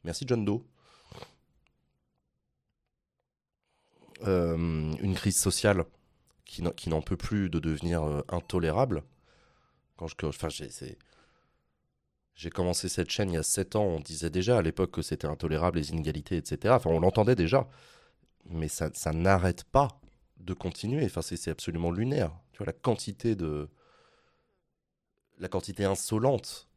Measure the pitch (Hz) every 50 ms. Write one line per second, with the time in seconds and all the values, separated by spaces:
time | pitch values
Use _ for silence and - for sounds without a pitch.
0 | - 85 80 - 139 123 123 113 104 98 101 120 - - _ _ _ - - -
1 | _ _ - - - - _ _ _ _ _ _ _ _ _ _ _ _ _ _
2 | _ _ _ _ _ _ _ _ _ _ _ _ _ _ _ _ _ _ _ _
3 | _ _ _ _ _ _ _ _ _ _ _ _ _ _ _ _ _ _ _ _
4 | - - - - 107 104 95 90 85 82 82 82 85 85 80 78 76 78 78 -
5 | - 98 92 87 - 104 92 - - 98 - - - 104 101 92 - - _ _
6 | _ _ _ _ _ _ _ _ _ - - - 82 85 - - - 82 80 78
7 | 76 - 95 - - - 107 104 98 90 78 82 78 80 80 71 85 85 85 82
8 | 78 76 73 73 71 - - 87 - - - 90 82 80 78 104 135 131 92 73
9 | 67 _ _ _ _ _ _ _ _ _ _ _ _ _ _ _ _ _ _ -
10 | 82 80 - - - 76 71 - - 78 73 - 73 65 - - 69 67 - _
11 | _ _ _ _ _ _ _ _ _ _ _ _ _ _ _ _ _ _ _ _
12 | _ _ _ _ _ _ _ - - 82 - - 90 90 87 - - 90 - -
13 | 87 - - - 104 95 85 80 76 - - 104 92 - - 107 104 95 82 78
14 | 71 - 80 73 82 82 73 90 92 113 123 117 85 80 - - 92 90 - 85
15 | 78 - 78 - - 76 78 - - 78 78 76 85 90 82 82 73 73 80 82
16 | 76 76 71 76 71 - 92 82 71 - 76 - - 104 127 120 - 85 82 82
17 | 85 95 - 113 107 117 127 101 85 85 117 135 - - - - - - - -
18 | _ _ _ _ _ _ _ _ _ 85 85 80 80 76 - - 82 78 - -
19 | - 82 78 82 87 95 98 92 87 92 82 - - _ - 135 143 127 - -
20 | - - _ _ _ _ _ - 92 90 92 - - 92 87 - - 107 127 151
21 | 143 101 - 82 80 - 90 85 - 85 78 - - - 82 82 85 85 87 95
22 | 113 127 139 147 101 80 80 - _ _ _ - 101 - - - - 127 110 -
23 | - - 98 - - 117 110 95 85 78 76 73 76 80 _ _ _ _ _ _
24 | _ _ _ _ _ _ _ _ _ _ _ _ _ _ _ _ _ _ _ _
25 | _ _ _ _ _ _ _ - 90 90 - 92 - - 90 - 101 95 98 -
26 | - - 113 110 117 139 139 - - - - - - _ _